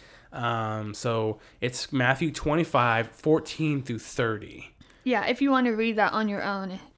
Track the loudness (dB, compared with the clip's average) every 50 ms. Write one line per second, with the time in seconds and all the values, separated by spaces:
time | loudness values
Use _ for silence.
0 | -20 -20 -20 -20 -20 -16 -10 -6 -4 -2 -2 -2 -2 -2 -4 -4 -6 -6 -8 -4
1 | -2 -2 0 0 0 -2 -2 -6 -10 -20 -10 _ -6 -4 -4 -6 -6 -4 0 2
2 | 4 4 4 2 0 -2 -2 -2 -2 0 2 2 2 2 4 4 4 4 4 2
3 | 0 -2 -6 -2 2 4 4 4 2 -2 -4 -2 -2 0 0 -2 -2 -4 -6 -6
4 | -8 -6 -2 0 0 0 0 -4 -6 -12 -14 -16 -18 -20 -20 -20 -20 -20 -20 _
5 | -2 0 0 2 2 0 0 2 2 4 4 4 4 2 2 2 0 0 2 2
6 | 2 2 2 2 0 0 -2 -2 -4 -4 -4 -4 -6 -8 -10 -12 -14 -18 _